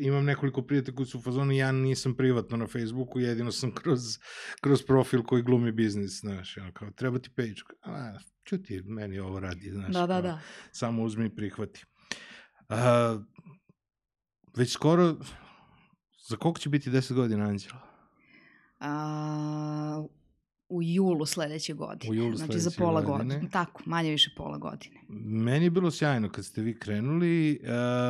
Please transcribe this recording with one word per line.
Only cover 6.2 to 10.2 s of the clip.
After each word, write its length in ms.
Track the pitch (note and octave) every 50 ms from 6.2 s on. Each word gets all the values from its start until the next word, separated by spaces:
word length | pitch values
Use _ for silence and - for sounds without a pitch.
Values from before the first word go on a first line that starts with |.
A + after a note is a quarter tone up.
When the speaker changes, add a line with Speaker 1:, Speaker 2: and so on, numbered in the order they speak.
Speaker 1:
znaš, 360 | - G#2 G2 F#2 F#2 - -
ono, 160 | G#2 G2 F#2 F2+
kao, 180 | - G#2+ G#2
„Treba 280 | G2 - B2+ C3 B2 B2+
ti 120 | B2+ -
page?” 240 | - - B2 A2+ G2+ - - _ - _ _
A, 360 | - - - B2+ A#2 G2+ G#2 - _ _ _ _
„Ćuti, 380 | - - F#3 F#3+ - G2+ F#2+ F#2+
meni 360 | G2 A2 A2+ G#2+ G2+ F#2+ F#2+
ovo 220 | F#2+ F#2 F#2+ F#2+
radi”, 300 | F#2+ F#2 F2+ F2 - F#2 F#2
znaš, 200 | G2+ F#2+ F#2 F#3
Speaker 2:
Da, 60 | F3+
da, 60 | F3
Speaker 1:
kao, 160 | F3 F#3 F#3